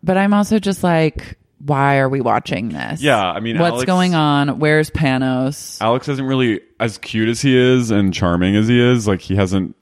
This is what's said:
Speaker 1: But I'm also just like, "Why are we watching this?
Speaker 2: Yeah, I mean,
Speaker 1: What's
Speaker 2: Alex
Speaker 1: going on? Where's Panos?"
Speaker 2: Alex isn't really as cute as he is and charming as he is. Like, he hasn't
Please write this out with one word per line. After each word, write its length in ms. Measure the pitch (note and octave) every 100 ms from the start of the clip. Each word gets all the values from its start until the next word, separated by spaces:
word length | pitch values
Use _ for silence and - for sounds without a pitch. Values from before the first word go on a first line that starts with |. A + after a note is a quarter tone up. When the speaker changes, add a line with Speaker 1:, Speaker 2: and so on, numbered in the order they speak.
Speaker 1:
But 120 | E3 F#3+
I'm 160 | G3
also 280 | G#3 G3+ A3
just 240 | G3 F#3+
like, 540 | F3+ E3 D#3 - - - _ _
"Why 400 | C#3+ C#3 C#3 C#3
are 100 | C3
we 120 | C#3
watching 480 | A#2+ G#2+ - F2+ A2
this? 340 | D2+ B1 D#3+
Speaker 2:
Yeah, 300 | D3 A#2+ F#2
I 80 | E2+
mean, 180 | A2+ A#2
Speaker 1:
What's 140 | E3+
Speaker 2:
Alex 120 | A#2+ B2+
Speaker 1:
going 280 | F3+ F3+
on? 460 | E3+ D3+ C#3+ C#3+ -
Where's 300 | D3+ D3+ D3+
Panos?" 920 | - D3 C3 C3 B2+ C3 C#3+ - -
Speaker 2:
Alex 280 | A2 B2 C#3+
isn't 160 | C3+ C3+
really 340 | C3 B2 G#2 _ _
as 200 | A2+ G2+
cute 300 | - A2+ A2
as 120 | A#2
he 140 | C#3+ B2+
is 320 | B2+ B2+ A#2
and 240 | G#2 G2
charming 400 | F2 F#2 F2 F2+
as 140 | G2+ A2
he 120 | A#2+
is. 280 | A#2+ B2 G#2+
Like, 140 | F#2+
he 120 | -
hasn't 400 | F#2+ F#2+ G2 F#2+ -